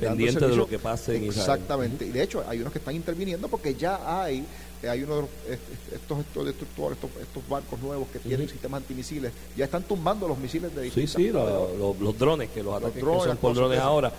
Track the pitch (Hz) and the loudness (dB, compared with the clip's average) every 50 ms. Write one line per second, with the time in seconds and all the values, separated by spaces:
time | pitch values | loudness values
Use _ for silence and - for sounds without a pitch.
0 | 113 110 110 110 113 120 131 - 131 127 120 117 - - 113 98 - 113 117 120 | 2 2 4 4 4 4 6 6 6 6 6 6 4 4 0 -2 -2 -2 -2 -2
1 | - - 117 - 104 104 98 110 95 139 139 131 92 - 143 135 123 113 131 147 | 0 0 0 0 0 0 0 2 2 2 2 2 0 0 0 0 0 0 -2 -4
2 | 117 98 120 127 175 190 - 185 - - 117 117 120 147 - - - 131 147 165 | -4 -2 0 0 0 0 0 -4 -4 -4 -4 -4 -4 -4 -6 -6 -4 -4 -6 -4
3 | 160 175 165 170 196 190 170 170 - - - - - 147 135 113 151 180 196 180 | -4 -4 -4 -2 -2 -4 -4 -4 -4 -4 -4 -2 -2 -2 -2 0 0 0 0 -2
4 | - 151 170 190 185 160 135 131 147 - - - - - - - - 120 120 131 | -2 -2 -2 -2 0 0 -2 -2 -4 -6 -10 -12 -14 -14 -12 -6 -4 -2 -2 -2
5 | 139 151 151 147 143 135 - - - 110 127 120 - - 135 131 - - - - | 0 0 0 -2 -2 -4 -6 -10 -8 -8 -8 -8 -8 -12 -12 -12 -10 -10 -10 -10
6 | - - 151 143 147 - - 151 143 - 67 - - - - 147 147 71 69 - | -6 -4 -4 -4 -4 -4 -4 -4 -2 -2 -4 -6 -8 -10 -6 -4 -4 -4 -4 -4
7 | - - - 151 143 - - 135 123 131 139 139 - - 131 120 131 139 143 139 | -8 -10 -10 -12 -12 -10 -10 -10 -6 -4 -4 -4 -4 -6 -8 -6 -6 -6 -4 -4
8 | 131 - - 120 - 120 131 131 151 131 - 123 - 131 139 139 135 - 131 127 | -6 -6 -8 -8 -4 -2 0 0 0 -2 -6 -8 -6 -6 -6 -6 -6 -6 -8 -8
9 | 123 - 156 147 131 117 - - - - - - 139 135 175 170 175 - 208 175 | -6 -6 -6 -4 -4 -6 -6 -8 -12 -6 -2 -2 0 0 0 -2 -2 -2 -2 0
10 | 156 180 202 214 185 165 135 127 131 120 156 165 175 170 156 143 127 123 - - | 2 2 2 2 0 -2 -2 -2 -2 -2 -2 -2 -4 -4 -4 -4 -4 0 2 2
11 | 147 147 - 165 185 226 220 147 117 107 98 95 92 92 90 101 101 101 95 92 | 2 4 4 4 4 6 4 4 4 4 4 2 2 0 0 2 2 2 2 2
12 | 101 104 107 110 131 147 160 147 117 - - 110 98 101 101 101 117 117 - 127 | 2 2 4 4 4 4 4 4 0 -4 -4 -4 -2 -2 -2 -2 -2 -2 -2 0
13 | 131 156 165 185 180 - 123 117 - 123 120 123 127 127 131 131 131 139 151 151 | 2 4 4 4 4 2 2 4 4 4 6 6 6 6 6 4 6 6 6 6
14 | 135 113 - | 4 4 0